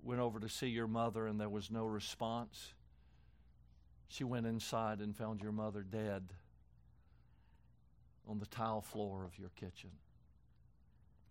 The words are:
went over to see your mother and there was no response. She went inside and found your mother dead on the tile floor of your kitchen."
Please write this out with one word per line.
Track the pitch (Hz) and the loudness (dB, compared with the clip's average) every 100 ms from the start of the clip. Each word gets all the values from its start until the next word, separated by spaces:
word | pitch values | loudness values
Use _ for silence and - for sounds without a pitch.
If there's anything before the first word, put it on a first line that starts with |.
went | 120 123 | -2 2
over | 120 107 | 2 2
to | 110 | -2
see | - 131 | -2 0
your | 117 113 | 2 2
mother | 113 117 110 110 | 4 4 4 2
and | 107 | 2
there | 107 | 0
was | 107 101 | 0 -2
no | 113 | 0
response. | 110 107 - - 113 117 117 - - - - - - - - - - - - - - - - | 0 0 -2 -2 0 0 -2 -8 -14 -16 -20 -20 -20 -20 -20 -20 -20 -20 -20 -20 -20 -20 -14
She | - | -2
went | 131 123 113 | 0 4 4
inside | 113 - 117 110 107 | 2 2 2 4 2
and | 107 | 0
found | 101 110 107 | 0 -2 -2
your | 107 | 0
mother | 107 107 104 | 0 0 -2
dead | 95 110 107 98 92 - - - - - - - - - - - - - - - - - - - - | -2 0 2 0 -2 -10 -18 -20 -20 -20 -20 -20 -20 -20 -20 -20 -20 -20 -20 -20 -20 -20 -20 -18 -4
on | 107 | -4
the | 107 | -2
tile | - 113 110 | 0 0 0
floor | - 107 101 95 92 | -2 -2 -2 -2 -6
of | 92 | -8
your | 92 | -12
kitchen." | - 92 - 95 85 - - - - - - - - - - - - - | -8 -10 -10 -14 -16 -20 -20 -20 -20 -20 -20 -20 -20 -20 -20 -20 -20 -20